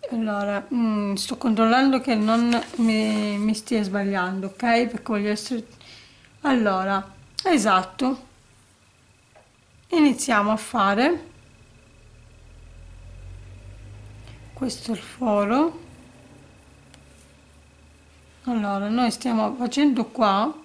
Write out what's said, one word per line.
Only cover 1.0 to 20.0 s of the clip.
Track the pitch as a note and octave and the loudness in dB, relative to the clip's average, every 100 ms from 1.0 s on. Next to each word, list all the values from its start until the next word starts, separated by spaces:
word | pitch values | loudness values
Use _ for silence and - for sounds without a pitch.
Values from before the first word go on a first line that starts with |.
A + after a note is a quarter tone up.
| G3+ | -2
sto | G3 - B3 | -4 -4 -4
controllando | C4 G#3+ A3+ B3 C4+ C4 | 0 2 4 6 4 2
che | B3+ | 2
non | A3+ G#3+ A#3 A#3+ A#3 - - | 0 2 2 2 0 -2 0
mi, | A3+ A3 G#3+ G#3+ G#3 G3+ | 2 4 2 0 -2 0
mi | G#3+ | 0
stia | G#3+ - A3+ | -2 0 -2
sbagliando, | G3+ G3+ G3 G3 F3+ F#3+ F#3+ | 0 -2 -2 -2 -2 -4 -8
ok? | - A#3+ A#3 A#3+ | -4 2 2 2
Perché | A#3 | -4
voglio | - G#3 G#3 | -4 -2 0
essere, | G#3 - A#3+ A#3 - - - - - - _ | -4 -4 -8 -8 -20 -20 -20 -20 -20 -20 _
allora, | C#4+ C4 G#3 F#3+ F#3+ G3 F#3+ - - - | 0 2 2 0 0 -2 -4 -18 -14 -6
esatto. | F#4+ D#4+ G#3 F#3 F#3 - C4 B3+ - _ _ _ _ _ _ _ _ _ _ - _ _ _ _ _ | 2 2 4 2 2 -4 -2 -2 -8 _ _ _ _ _ _ _ _ _ _ -20 _ _ _ _ _
Iniziamo | F4 D4 B3 - A3 G3+ | 4 4 4 0 2 2
a | G#3+ | 0
fare, | - A#3+ G3 G3+ C4+ F4 - - - - - - - - - - - - - - - - - - - - - - - - - - - - - - - - - | -2 0 2 4 2 0 -6 -20 -20 -20 -20 -20 -20 -20 -20 -20 -20 -20 -20 -20 -20 -20 -20 -20 -18 -18 -16 -16 -18 -18 -20 -18 -18 -18 -20 -20 -20 -20 -20
questo | - C4 - - | -8 -8 -8 -8
è | |
il | A3 | -8
foro. | - - B3 G#3 G3+ B3 D#4+ - - - - - - - - - - - - - - - - - _ - - _ - _ _ - - - | -10 -6 0 0 2 2 0 -2 -20 -20 -20 -20 -20 -20 -20 -20 -20 -20 -20 -20 -20 -20 -20 -20 _ -20 -20 _ -20 _ _ -20 -20 -14
Allora, | - A#3 G3+ G3 G3+ | -4 -2 -2 -2 0
noi | A3+ A#3+ | 2 0
stiamo | A3+ B3+ A3+ G#3+ B3+ | 0 -2 0 0 -2
facendo | A#3+ C#4 D4 B3 | -4 2 2 2